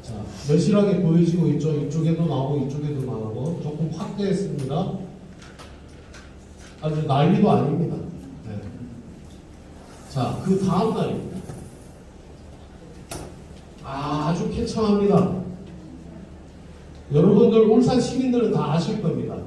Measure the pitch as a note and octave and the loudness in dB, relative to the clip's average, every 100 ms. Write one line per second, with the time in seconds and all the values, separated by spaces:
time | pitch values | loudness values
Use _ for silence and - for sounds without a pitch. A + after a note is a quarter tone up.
0 | - - G#2 - C#3 E3 G#3 G3+ G3 E3+ | -12 -12 -12 -10 0 2 4 4 4 2
1 | D#3+ E3+ E3+ F3+ D3 C#3+ D#3 C#3+ C3+ D#3+ | 4 4 4 2 2 2 0 -2 -2 0
2 | D#3+ E3 E3 C3 C3+ C#3+ - D3 D3 C#3 | 0 0 0 -2 -2 -2 -2 -4 -4 -4
3 | A#2+ A2 A2 A#2 D3 F3 D3+ D3+ D#3+ - | -6 -6 -6 -6 -6 -4 -6 -4 -4 -4
4 | G3+ G3+ F#3+ F3 E3 C#3+ B2+ E3+ - F#3+ | -8 -4 -2 -2 -2 -4 -4 -2 -4 -6
5 | - - - - - - - - - - | -10 -14 -20 -20 -20 -20 -20 -18 -20 -20
6 | - - - - - - - - D#3 D3+ | -20 -20 -20 -20 -20 -20 -20 -6 -4 -2
7 | C#3+ C#3 E3 G#3 - B2 C#3 E3 E3+ - | 2 4 6 6 6 4 2 0 -2 -4
8 | - - - - A2 G#2 - - A#2+ - | -8 -12 -16 -16 -12 -12 -12 -14 -14 -14
9 | - - - - - - - - - - | -18 -18 -20 -20 -20 -20 -20 -20 -20 -20
10 | - C3+ A2 - - F#3+ - F3+ A3 G3 | -10 -4 -4 -4 0 0 2 2 2 0
11 | D3+ - - - - - - - - - | -2 -4 -8 -10 -12 -14 -16 -18 -20 -20
12 | - - - - - - - - - - | -20 -20 -20 -20 -20 -20 -20 -20 -20 -20
13 | - - - - - - - - - C3+ | -14 -14 -14 -18 -20 -20 -20 -18 -10 -8
14 | C#3+ D3 D#3 F3 - A3+ A#3 A3+ G#3+ G3+ | -4 -2 0 0 -2 -2 -4 0 2 4
15 | G3 F3+ - - - - - - - - | 6 4 4 -2 -6 -10 -14 -16 -16 -16
16 | - - - - - - - - - - | -16 -16 -18 -18 -20 -20 -20 -20 -18 -18
17 | - C#3+ F3+ G3+ A#3 A3 G#3+ B3 B3 B3 | -2 4 6 8 8 8 8 6 6 4
18 | - C4 B3+ A#3+ G#3+ - - E3 F#3+ A3 | 0 0 0 2 2 0 0 0 0 -2
19 | D#3+ C3 - - | -2 -2 -4 -8